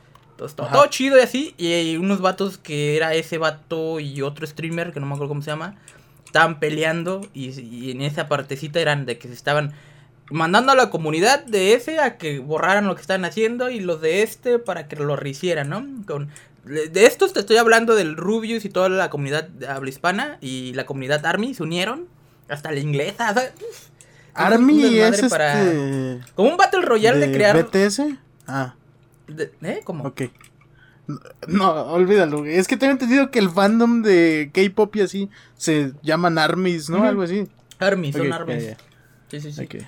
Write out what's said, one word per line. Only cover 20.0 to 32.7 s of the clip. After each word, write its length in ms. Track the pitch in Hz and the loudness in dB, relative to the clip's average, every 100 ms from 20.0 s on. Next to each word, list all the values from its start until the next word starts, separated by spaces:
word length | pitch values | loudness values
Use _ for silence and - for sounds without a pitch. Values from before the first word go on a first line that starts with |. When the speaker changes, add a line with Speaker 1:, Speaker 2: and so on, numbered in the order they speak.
| 170 196 294 285 | -4 -2 -4 -10
Speaker 1:
y 320 | 139 131 127 127 | -12 -10 -8 -8
la 120 | 127 | -8
comunidad 400 | 135 131 151 165 | -8 -4 -2 -2
Army 260 | 185 233 269 | -2 -4 -6
se 100 | 156 | -6
unieron, 420 | 170 190 277 349 _ _ _ - | -4 -4 -6 -12 _ _ _ -12
hasta 220 | 147 156 | -10 -6
la 80 | 147 | -6
inglesa, 540 | 147 143 160 - 226 | -4 -2 -4 -4 -4
o 20 | 208 | -2
sea, 180 | 262 - 440 - - _ - _ - - | -4 -6 -18 -18 -20 _ -20 _ -14 -2
Speaker 2:
Army 400 | 170 226 254 302 277 | 2 4 6 6 6
Speaker 1:
un 80 | |
desmadre 340 | 220 220 240 254 | 6 4 4 2
Speaker 2:
es 40 | |
Speaker 1:
para 300 | 165 151 143 190 | 2 2 4 4
Speaker 2:
este 560 | 160 139 135 131 123 123 - | 2 0 -2 -4 -6 -8 0
Speaker 1:
como 120 | 220 | 2
un 60 | 359 | 4
battle 260 | 392 392 | 2 2
royale 360 | 349 226 214 - | 2 4 4 4
de 80 | 285 | 2
Speaker 2:
¿de 60 | - | 4
Speaker 1:
crear 220 | 208 165 | 4 4
Speaker 2:
B 80 | 165 | 4
T 200 | 190 202 | 2 2
S? 300 | 202 294 269 _ _ - | 0 -4 -6 _ _ -10
Ah. 280 | 135 131 - _ _ _ _ - | -6 -6 -10 _ _ _ _ -16
Speaker 1:
de... 260 | 151 156 - | -10 -10 -10
¿eh? 180 | 160 330 - | -10 -8 -8
¿Cómo? 200 | 170 135 | -8 -8
Speaker 2:
Ok. 180 | 131 131 - - _ _ _ _ _ - 147 - - - | -6 -8 -10 -20 _ _ _ _ _ -14 -14 -14 -18 -4
No, 280 | 190 190 156 | 0 2 0
no, 80 | 123 | 0
olvídalo, 460 | 170 180 208 165 147 | 2 4 4 4 0
güey. 160 | 147 170 | -2 0
Es 120 | |
que 80 | 185 | 0